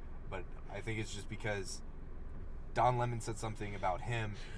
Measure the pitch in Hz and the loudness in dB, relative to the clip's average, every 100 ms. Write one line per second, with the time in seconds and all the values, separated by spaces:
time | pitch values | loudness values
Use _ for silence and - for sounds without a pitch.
0 | - - - 95 82 - - 101 113 110 | -6 -4 -4 -4 -4 -6 -6 -4 -2 0
1 | 110 104 - 107 110 101 90 - - - | -2 -4 -4 -2 0 0 0 -4 -6 -6
2 | - - - - - - - 120 120 123 | -6 -6 -4 -4 -4 -4 0 6 8 8
3 | 120 113 113 110 110 101 104 104 95 90 | 4 2 0 0 0 0 -2 2 2 2
4 | 113 117 107 101 - | 2 0 0 -2 -4